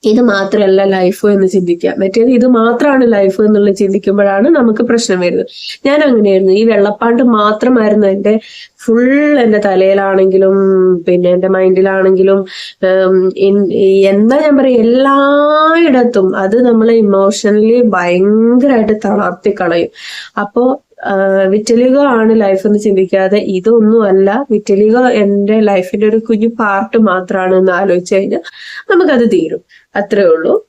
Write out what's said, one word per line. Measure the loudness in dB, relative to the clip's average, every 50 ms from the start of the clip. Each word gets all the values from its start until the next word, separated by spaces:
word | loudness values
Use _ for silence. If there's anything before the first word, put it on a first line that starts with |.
| 0
ഇത് | 0 0 2 2
മാത്രമല്ല | 2 0 0 -2 -2 -2 0 2 2 2 2 2 0 0
ലൈഫ് | 0 0 -2 -2 -2 -2
എന്ന് | 0 0 2 0 0 0
ചിന്തിക്കുക, | -2 -2 -2 -4 -2 -4 -6 -4 -2
മറ്റേത് | -4 -2 0 0 0 2
ഇത് | 2 2 2 2 2
മാത്രമാണ് | 2 2 0 0 0 0 0 0 2 2 2 2
ലൈഫ് | 2 0 0 0 0 0
എന്നുള്ള | 2 2 2 2 0 0 0
ചിന്തിക്കുമ്പോഴാണ് | -2 -2 -2 -2 -2 -2 -2 0 0 0 0 0 0 2 2
നമുക്ക് | 2 2 0 0 -2 -2 -2
പ്രശ്നം | 0 -2 -2 -2 -4 -2 -2
വരുന്നത്. | -2 -2 -4 -6 -6 -10 -18 -16 -16 -16 -6 _
ഞാൻ | -2 0 2 2
അങ്ങനെയായിരുന്നു, | 2 2 2 2 2 2 2 2 2 2 2
ഈ | 2 2
വെള്ളപ്പാണ്ട് | 2 2 0 0 -2 -2 -2 -2 0 2 2 2 2 2
മാത്രമായിരുന്നു | 0 0 -2 -2 0 0 0 2 2 2 2 2 2 0 0
എൻ്റെ | 0 0 -2 -2 -2 -4 -8 -20 -20 -20 -20 _ _ -4
ഫുൾ, | -2 0 0 2 2 2 0 0 2 0 2 2
എൻ്റെ | 2 0 0 0
തലയിലാണെങ്കിലും | 0 0 2 2 2 2 0 0 0 0 2 0 2 2 2 2 2 2 2 2 2 2 2 2 2 0 -2 -2
പിന്നെ | -2 -2 0 2 0 0
എൻ്റെ | 0 0 0
മൈൻഡിലാണെങ്കിലും, | 0 0 2 2 2 2 0 0 0 0 0 0 0 2 2 2 0 0 -2 -6 -12 -18 -18 -20 -12 _ -2
ഉം, | 0 0 0 0 0 0 0 0 -2 -2 -2 -2
ഇൻ-, | 0 0 0 0 -2 -2 0 0 0 2 2 2 2 2
എന്താ | 2 2 2 2 0 2
ഞാൻ | 2 2 2
പറയാ, | 2 2 2 2 2
എല്ലായിടത്തും | 2 2 2 2 2 0 0 2 2 2 2 0 0 0 0 0 0 2 2 2 2 2 2 0 0 0 0 -2 -2 -2
അത് | -4 -4 -2 0 0 2 2
നമ്മളെ | 2 2 2 2 2 2 2
ഇമോഷണലി | 2 0 0 0 0 -2 -2 -2 0 0 2 2 2 2 2 2 0 0
ഭയങ്കരമായിട്ട് | -2 -2 -2 0 0 0 2 2 2 2 2 2 2 2 2 0 0 0 0 -2 -2 -2
തളർത്തി | -4 -4 -2 -4 -4 -6 -4 _ -4 -4 -2
കളയും. | -4 -2 -2 -2 -4 -4 _ -16 -20 -18 -18 -18 -20 -14 _ -8 -8
അപ്പോ, | -6 _ -2 -2 0 -2 -4 _ _ _ _ -8
ആ, | -6 -4 -2 0 0 0 0 0 0
വിറ്റലിഗോ | 0 -2 -2 0 0 0 2 2 2 2 2 2 0
ആണ് | 0 2 2 2 2
ലൈഫ് | 2 0 0 0 0 -2
എന്ന് | -2 0 0
ചിന്തിക്കാതെ | 0 0 0 -2 0 0 -2 0 0 0 -2 -2 -2 -6
ഇതൊന്നും | -4 0 2 2 2 2 2 2 2 2 2 2
അല്ല, | 2 2 0 0 -2 -4 -2
വിറ്റലിഗോ | -4 -4 -2 -2 0 2 2 2 2 2 0 0 0 0
എൻ്റെ | 0 0 0 -2 0 0 0 0
ലൈഫിന്റെ | 0 0 0 -2 -2 -4 -4 -2 0 0
ഒരു | 0 0 -2 -2
കുഞ്ഞു | -2 -2 -2 -2 -2 -2
പാർട്ട് | -4 -2 -2 -4 -4 -2 -2 0
മാത്രമാണ് | 0 2 0 -2 -4 -4 -6 -4 -2 0 0 0
എന്ന് | 2 0 0 0
ആലോചിച്ച് | 0 0 -2 -2 -2 -2 -2
കഴിഞ്ഞാൽ | -2 -2 -2 -6 -8 -8 -12 -20 -20 -20 -20 -20 -20 -6 -2
നമുക്കത് | 0 0 2 2 2 2 0 0 0
തീരും, | 0 -2 -2 -8 -10 _ _ _ -20 _ _ _
അത്രേ | -8 -6 -4 -2 0 2 2 2
ഉള്ളൂ. | 0 0 -2 -2 -2 -4